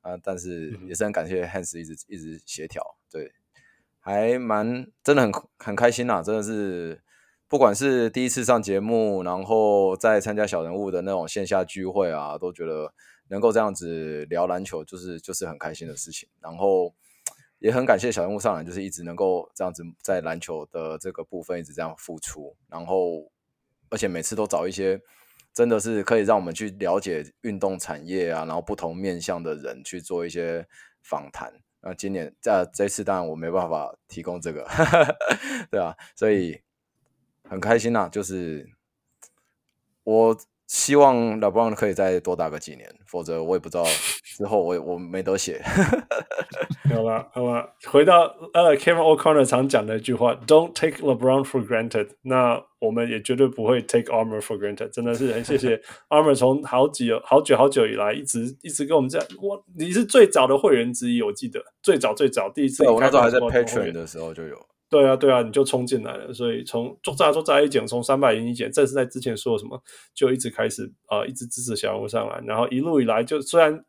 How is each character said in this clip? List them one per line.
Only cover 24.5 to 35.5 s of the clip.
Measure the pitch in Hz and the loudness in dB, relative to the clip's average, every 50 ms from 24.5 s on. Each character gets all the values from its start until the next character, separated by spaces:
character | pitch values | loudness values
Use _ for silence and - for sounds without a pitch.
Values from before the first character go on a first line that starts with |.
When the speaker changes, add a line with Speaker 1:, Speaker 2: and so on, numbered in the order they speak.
| 101 80 85 | -2 -2 -2
Speaker 1:
一 | 92 | -4
些 | 92 98 95 95 95 95 _ _ _ _ _ _ _ _ _ _ _ | -6 -2 -2 -2 -2 -4 _ _ _ _ _ _ _ _ _ _ _
真 | - 120 | 0 2
的 | 120 113 107 | 2 2 0
是 | 98 113 113 104 98 | 0 -2 -4 -4 0
可 | - 117 113 | 2 2 2
以 | 104 | 4
让 | 101 110 | 4 2
我 | 101 | 2
们 | 90 87 82 | 0 -4 -8
去 | - 107 104 | -8 -10 -10
了 | 92 101 98 87 90 101 | -8 -6 -2 -2 -2 -2
解 | 95 95 85 78 76 - _ _ | -2 -4 -6 -6 -8 -12 _ _
运 | - 117 104 95 | -10 -10 -6 -4
动 | 98 95 95 87 | -4 -4 -4 -6
产 | - - 80 73 76 | -8 -10 -10 -12 -8
业 | 85 92 95 87 85 | -6 -4 -2 -2 -2
啊， | 82 80 80 | -2 -4 -6
然 | 80 80 | -6 -6
后 | 85 | -8
不 | 82 - 104 | -6 -6 -8
同 | - - 82 82 | -6 -6 -8 -8
面 | 90 98 95 90 87 | -6 -6 -6 -6 -6
向 | 82 - 92 85 | -6 -6 -6 -6
的 | 85 82 78 | -6 -8 -8
人 | 76 69 65 58 64 - | -8 -10 -12 -12 -12 -16
去 | - - 90 | -14 -14 -14
做 | 80 - 92 87 85 | -10 -8 -6 -6 -6
一 | 85 | -6
些 | 80 87 82 82 85 85 82 _ _ - - _ _ _ | -6 -6 -6 -6 -6 -8 -10 _ _ -20 -20 _ _ _
访 | _ - 76 73 71 69 | _ -10 -10 -10 -10 -12
谈。 | - - - 60 _ _ _ _ _ _ | -16 -16 -16 -16 _ _ _ _ _ _
那 | _ 92 90 | _ -14 -12
今 | - - 98 | -10 -8 -8
年， | 98 92 82 71 _ _ - | -6 -6 -8 -10 _ _ -2
呃， | 117 98 92 90 | 0 0 0 0
这 | - _ - 101 | -2 _ -4 -2
次 | 101 - - 101 | -2 -2 -6 -4
当 | - 98 | -4 -4
然 | 92 87 | -4 -4
我 | 80 78 | -6 -8
没 | 80 82 82 | -8 -6 -4
办 | 87 92 87 82 | -2 -2 -2 -2
法 | 80 78 73 - - _ _ | -4 -6 -6 -8 -12 _ _
提 | _ - 85 | _ -16 -12
供 | 82 90 90 87 | -10 -10 -10 -8
这 | 82 85 | -8 -10
个， | 78 76 - - - - 160 135 165 170 147 - - | -10 -10 -12 -8 -2 0 2 2 4 4 4 2 2
<laughs> | - - - 220 208 269 277 | -4 -2 -4 -4 -4 -4 -10